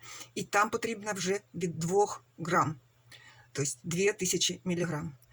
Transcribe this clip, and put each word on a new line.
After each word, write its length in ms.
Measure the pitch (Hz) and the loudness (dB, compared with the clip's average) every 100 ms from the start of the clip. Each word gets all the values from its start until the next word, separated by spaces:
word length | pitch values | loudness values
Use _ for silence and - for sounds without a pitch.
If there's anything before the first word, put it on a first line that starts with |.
| - - - 214 | -16 -16 -10 -8
і 80 | |
там 260 | 190 202 233 | 0 2 2
потрібно 440 | 226 226 214 214 | 0 -2 -4 -4
вже 260 | 190 175 202 _ | -2 -2 -2 _
від 260 | 175 175 156 | -6 -4 -2
двох 440 | 165 196 202 - _ - | 2 4 4 0 _ -8
грам, 380 | 165 175 147 156 _ _ - - - - - | 0 2 2 -2 _ _ -20 -20 -20 -20 -10
тобто 200 | - 143 - | -4 -4 -4
дві 300 | 180 170 202 | -4 2 2
тисячі 480 | 214 180 175 - 175 185 | 2 0 0 0 -2 -2
міліграм. 460 | 175 170 151 165 - _ | -2 0 -2 -6 -12 _